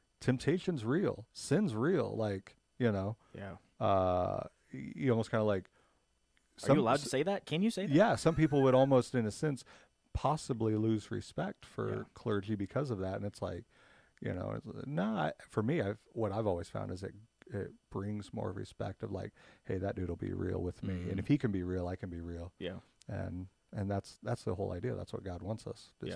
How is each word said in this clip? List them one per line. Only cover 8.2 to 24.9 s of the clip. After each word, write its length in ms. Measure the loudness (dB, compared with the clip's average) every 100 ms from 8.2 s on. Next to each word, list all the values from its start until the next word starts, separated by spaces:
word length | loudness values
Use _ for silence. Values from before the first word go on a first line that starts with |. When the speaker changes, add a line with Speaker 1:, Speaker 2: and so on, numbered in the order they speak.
| 2
Speaker 1:
people 280 | 4 4 6
would 120 | 8
almost, 400 | 8 8 6 4
in 120 | 0 0
a 40 |
sense, 340 | 0 -2 -2 -8 -20 -20 _ _
possibly 600 | -2 0 0 -2 0 2 4
lose 340 | 4 2 0
respect 560 | -8 -6 -4 -4 -6 -12
for 220 | -6 -4
Speaker 2:
Yeah. 80 | -4 -8
Speaker 1:
clergy 400 | -8 -2 -2 0
because 360 | -2 -2 -2 -2
of 80 | -2
that. 160 | -4 -4
And 80 | -6
it's 160 | -6
like, 220 | -6 -6 -10 _ -20 -20 _ -10
you 100 | -6
know, 200 | -4 -4 -6
it's, 220 | -8 -10 -6
nah, 380 | -2 -2 0 -2
I, 60 | -4
for 200 | -6 -2
me, 200 | 0 0
I've, 160 | -2 -4 _
what 200 | -4 -2
I've 140 | 0 0
always 240 | 0 -4
found 200 | -6 -6
is 120 | -6
it, 120 | -8 -12 -20 _ -10
it 200 | -6 -6 -10 -10
brings 420 | -6 -4 -4 -6
more 160 | -6 -4
respect 500 | -4 -8 -6 -8 -6
of, 80 | -6
like, 200 | -6 -8 -12 -20 -14
"Hey, 140 | -6 -2
that 160 | -2
dude 140 | -2 -4
will 80 | -4
be 160 | -4
real 280 | -2 -2 -2
with 220 | -4 -4
me. 120 | -6
And 100 | -4 -2
Speaker 2:
Mm-hmm. 80 | -2
Speaker 1:
if 80 | 2
he 100 | 4
can 140 | 4
be 100 | 0
real, 240 | 0 -2 -2
I 80 | -4
can 140 | -8
be 100 | -8
real." 320 | -8 -8 -10 -8
Speaker 2:
Yeah. 220 | -8 -8 -14 _ -8
Speaker 1:
And, 380 | -6 -4 -6 -8 _ -10
and 160 | -4 -2
that's, 280 | -2 -4 -10
that's 200 | -6 -4
the 120 | -4 -2
whole 160 | -2
idea. 220 | -2 -4